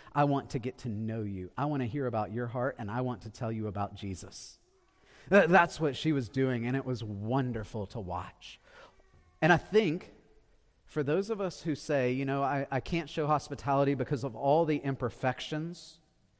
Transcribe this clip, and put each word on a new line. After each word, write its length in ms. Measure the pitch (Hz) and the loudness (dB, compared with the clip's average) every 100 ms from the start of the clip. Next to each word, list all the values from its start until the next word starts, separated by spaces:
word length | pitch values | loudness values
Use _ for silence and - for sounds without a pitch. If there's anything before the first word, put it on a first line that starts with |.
| - 143 | -4 2
I 80 | |
want 280 | 143 139 113 | 4 2 0
to 80 | 135 | -6
get 180 | 117 - | -6 -6
to 80 | 120 | -6
know 360 | 104 110 113 | -4 -4 -4
you. 280 | 104 95 92 - | -4 -6 -8 -4
I 80 | 147 | -2
wanna 200 | 143 120 | 0 -2
hear 220 | 143 127 | -2 -2
about 240 | 110 101 | -2 -2
your 160 | 110 120 | -2 -4
heart, 300 | 123 131 - | -2 -2 -2
and 100 | 104 | -4
I 120 | 120 | -2
want 220 | 127 104 | -2 -4
to 60 | 107 | -10
tell 220 | - 117 | -6 -4
you 160 | 110 107 | -2 -4
about 280 | 98 101 98 | -4 -4 -6
Jesus." 600 | 101 92 98 - - - _ _ _ _ _ - - | -8 -8 -10 -14 -16 -20 _ _ _ _ _ -20 4
Th-, 200 | 196 165 | 6 8
that's 320 | 180 170 - | 8 6 2
what 160 | 156 123 | -2 0
she 160 | 156 | 0
was 160 | 143 113 | 0 0
doing, 360 | 131 131 120 117 | 0 2 2 0
and 120 | 135 | -2
it 80 | 131 | -2
was 180 | 120 | -4
wonderful 840 | 107 101 107 135 127 113 104 113 95 | -4 -4 0 0 0 -2 -6 -6 -6
to 120 | 120 | -6
watch. 640 | 90 87 - - - - - - - _ _ - _ _ | -6 -6 -8 -14 -20 -20 -20 -20 -20 _ _ -20 _ _
And 100 | 160 | 4
I 60 | 165 | 4
think 560 | - 208 196 165 - - _ _ _ _ _ _ _ | 4 4 4 2 -6 -20 _ _ _ _ _ _ _
for 180 | 156 | -4
those 260 | 135 170 196 | 0 0 0
of 120 | 208 | -2
us 220 | 185 - | -4 -4
who 120 | 170 143 | -4 -4
say, 380 | - 143 123 | 0 2 2
"You 100 | 127 | 0
know, 180 | 135 139 | 0 0
I, 260 | 135 139 139 | 0 0 -2
I 80 | 131 | -4
can't 300 | - 170 143 | -2 -2 -2
show 180 | - 147 | -2 2
hospitality 680 | 147 - 135 143 139 143 135 | 2 0 -6 0 4 4 2
because 280 | 123 135 | 0 -2
of 100 | 131 | -4
all 300 | 113 139 156 | -2 2 4
the 140 | 156 147 | 4 0
imperfections 1200 | 139 135 120 - 131 127 - 156 165 175 - - _ _ _ _ | -2 -2 -4 -2 -2 -2 -6 -6 -6 -10 -16 -20 _ _ _ _